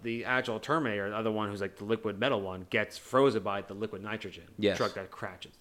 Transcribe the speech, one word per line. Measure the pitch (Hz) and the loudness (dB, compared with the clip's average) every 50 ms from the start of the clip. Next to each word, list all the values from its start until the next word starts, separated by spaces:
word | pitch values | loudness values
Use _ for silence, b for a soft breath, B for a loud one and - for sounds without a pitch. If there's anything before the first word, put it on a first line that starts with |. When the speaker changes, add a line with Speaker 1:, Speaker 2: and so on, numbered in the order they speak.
| - | -6
Speaker 1:
the | 117 117 117 110 | -4 -4 -4 -2
actual | 101 127 131 127 120 110 110 | 0 2 2 2 0 -2 -2
Terminator, | - - 147 165 156 117 104 101 98 101 | 0 0 0 2 2 2 0 0 0 -2
the | 104 | -2
other | 110 110 110 107 | 0 0 0 2
one | 107 107 101 | 2 0 0
who's, | 101 98 | -2 -2
like, | 98 98 - | -4 -4 -4
the | - 104 | -6 -2
liquid | 104 113 110 - 107 98 95 | 0 0 0 0 -2 -2 0
metal | 113 139 131 107 | 2 2 2 2
one, | 98 95 92 92 92 - | 0 -2 -6 -8 -4 -2
gets | - 113 107 - - | 0 0 0 0 -4
frozen | - - - - 131 139 139 113 110 95 | -12 -6 2 4 6 6 6 6 4 2
by | 104 98 101 95 | 0 0 -2 -2
the | - 98 | -6 -6
liquid | 101 110 104 - 95 98 | -6 -6 -6 -6 -8 -8
nitrogen | 107 110 110 - 98 87 - - - - | -6 -6 -6 -8 -10 -12 -12 -16 -14 -2
Speaker 2:
Yes. | - 104 101 95 | 2 4 4 4
Speaker 1:
truck | - 123 104 - | 4 2 0 0
that | 98 95 92 | -4 -8 -10
crashes, | - - - 98 92 92 - - - - | -10 -8 -8 -8 -8 -10 -16 -18 -16 -16